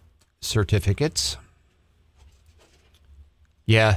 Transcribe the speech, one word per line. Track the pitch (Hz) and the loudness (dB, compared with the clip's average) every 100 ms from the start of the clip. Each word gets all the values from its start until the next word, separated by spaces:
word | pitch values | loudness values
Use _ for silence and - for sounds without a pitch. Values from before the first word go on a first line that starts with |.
| _ _ _ _ | _ _ _ _
certificates. | - 113 98 104 104 98 151 - - - - _ _ _ _ _ _ _ - _ _ _ _ _ _ _ _ - - _ _ _ - | -4 -2 0 0 0 -2 -2 -4 -6 -8 -16 _ _ _ _ _ _ _ -20 _ _ _ _ _ _ _ _ -20 -20 _ _ _ 0
Yeah, | 110 110 | 2 4